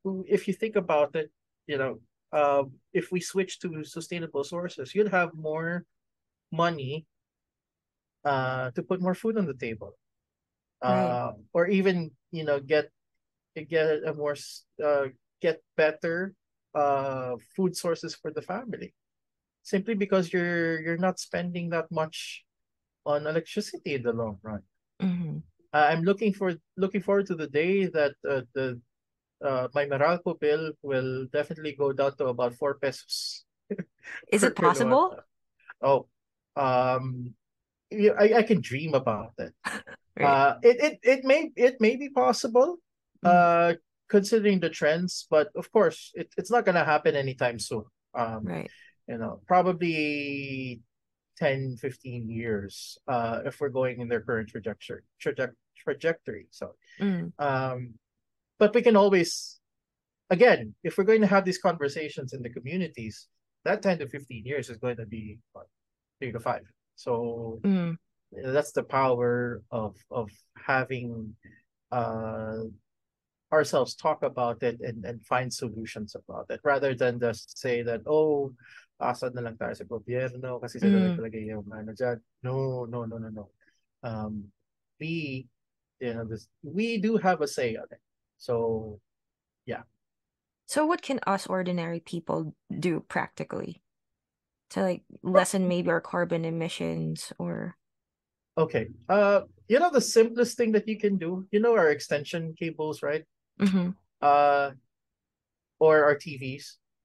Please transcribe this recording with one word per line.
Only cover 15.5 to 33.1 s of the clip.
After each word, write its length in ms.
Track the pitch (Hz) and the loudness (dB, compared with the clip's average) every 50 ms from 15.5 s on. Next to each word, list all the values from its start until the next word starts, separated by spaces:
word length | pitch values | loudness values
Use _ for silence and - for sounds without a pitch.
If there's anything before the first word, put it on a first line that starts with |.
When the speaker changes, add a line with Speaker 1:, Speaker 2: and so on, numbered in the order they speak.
| 160 - _ _ _ | 0 -2 _ _ _
Speaker 1:
better, 560 | - 156 156 156 - - 165 165 175 190 202 - _ _ _ _ _ _ _ - | 2 4 4 2 0 -4 -4 -4 -4 -4 -6 -10 _ _ _ _ _ _ _ 0
uh, 600 | 151 143 143 139 135 135 139 131 131 127 127 123 120 - _ _ | 2 2 2 2 2 0 -2 -4 -4 -4 -6 -8 -8 -10 _ _
food 200 | 190 190 175 170 | -2 0 0 -2
sources 380 | - - 170 165 - 170 160 - | -2 -2 -2 -4 -4 -6 -10 -12
for 180 | - - 156 | -10 -10 -8
the 100 | 151 156 | -8 -8
family, 520 | - - 180 233 262 220 - - 180 - - _ _ _ _ _ _ _ _ _ _ _ _ _ _ | -8 -6 -8 -8 -8 -10 -10 -10 -12 -16 -16 _ _ _ _ _ _ _ _ _ _ _ _ _ _
simply 320 | - 208 190 196 226 226 | -2 -2 -2 0 -2 -2
because 360 | 196 202 196 196 190 175 170 | -2 0 2 2 2 2 0
you're, 500 | - 180 175 175 170 170 165 165 160 160 | 0 0 0 0 0 0 0 0 -2 -2
you're 160 | 156 165 170 | -2 -2 -2
not 220 | 170 185 185 180 - | 0 0 0 -2 -2
spending 500 | - - - 175 175 175 175 175 175 165 | -8 -6 -6 -4 -4 -4 -6 -6 -4 -2
that 220 | 170 165 160 - | -2 -2 -2 -2
much 540 | 165 160 156 156 - - - - - - - _ _ _ _ _ _ _ _ _ _ _ _ | -2 -2 -2 -2 -6 -10 -12 -14 -14 -16 -20 _ _ _ _ _ _ _ _ _ _ _ _
on 200 | 147 147 147 151 | -2 -2 0 0
electricity 680 | 151 160 165 160 - - 208 208 - - 330 - 170 143 | 0 -2 -2 -2 -2 -6 -6 -6 -6 -10 -10 -6 -4 -4
in 80 | 127 117 | -2 -2
the 100 | 120 113 | -2 -2
long 240 | 117 113 107 101 95 107 | -2 -4 -6 -6 -10 -10
run. 180 | 110 104 101 - _ _ _ _ _ _ - | -10 -10 -10 -10 _ _ _ _ _ _ -4
Speaker 2:
Mm-hmm. 360 | 190 185 175 175 170 151 147 156 - - _ _ _ _ 147 | -2 -2 -2 -2 -4 -6 -8 -10 -12 -14 _ _ _ _ 2
Speaker 1:
Uh, 140 | 151 151 151 | 4 4 4
I'm 140 | 165 165 165 | 4 2 2
looking 280 | 196 196 196 226 202 | 0 0 2 0 0
for, 220 | 190 - 196 180 165 - _ _ _ | 0 0 -2 -4 -4 -6 _ _ _
looking 240 | 185 190 190 - 196 | -4 -2 -2 -2 -2
forward 240 | - 196 202 202 196 | 0 2 2 2 0
to 80 | 196 175 | -2 -4
the 120 | 156 151 | -6 -6
day 400 | 135 139 147 165 185 196 202 185 | -2 0 0 2 2 2 2 0
that, 260 | 165 160 151 147 139 - - - | 0 2 2 0 0 0 -4 -4
uh, 140 | 143 139 131 117 - - | -2 -2 -2 -4 -4 -4
the, 260 | 135 131 127 123 120 - _ _ _ _ _ _ _ _ _ _ _ 147 | -4 -4 -4 -4 -8 -12 _ _ _ _ _ _ _ _ _ _ _ -4
uh, 240 | 139 131 127 127 123 - | -2 -2 -2 -2 -2 -2
my 120 | 147 143 | -2 0
Meralco 520 | 143 139 135 147 160 175 175 - 180 165 | 0 2 2 4 4 4 2 0 -4 -4
bill 360 | - 151 147 151 156 160 151 151 - | 0 2 2 2 2 0 -6 -8 -8
will 440 | - 139 135 131 131 131 127 135 131 131 | -6 -2 -2 0 0 -2 -4 -6 -6 -4
definitely 400 | - 147 143 - 165 156 156 151 | -2 -2 -2 -4 -2 -2 -2 -2
go 220 | 139 135 143 139 135 | 0 0 0 2 2
down 200 | 135 139 135 - | 2 2 2 2
to 80 | - 135 | 0 0
about 300 | 127 120 123 123 120 120 | 0 2 2 0 0 0
four 180 | - 147 139 139 | 0 -2 -2 0
pesos 720 | - 147 135 - - - - | 0 -2 -2 -2 -4 -8 -8